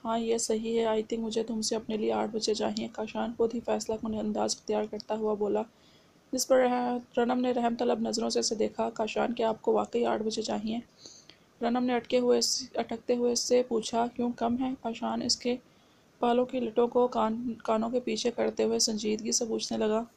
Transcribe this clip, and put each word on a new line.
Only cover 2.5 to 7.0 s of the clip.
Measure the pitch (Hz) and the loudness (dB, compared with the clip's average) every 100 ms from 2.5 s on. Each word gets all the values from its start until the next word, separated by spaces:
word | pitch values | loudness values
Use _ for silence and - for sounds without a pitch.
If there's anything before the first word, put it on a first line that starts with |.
चाहिए," | 214 214 214 226 | 0 0 -2 -4
काशान | - 214 214 226 | -6 -6 -4 -4
खुद | 233 226 | 0 0
ही | 233 | 0
फैसला | 233 220 - 220 | -2 -2 -2 -4
कुन | 226 214 | -4 -4
अंदाज | 214 214 214 - | -2 0 0 -2
इख्तियार | - 214 214 | -2 -2 -2
करता | 214 - | -6 -6
हुआ | 220 214 | -2 0
बोला, | 208 208 208 226 _ - - _ _ _ | 0 0 0 -2 _ -20 -20 _ _ _
जिस | 254 | -4
पर | - 262 | 4 4
रह-, | 247 247 247 247 | 6 2 0 -4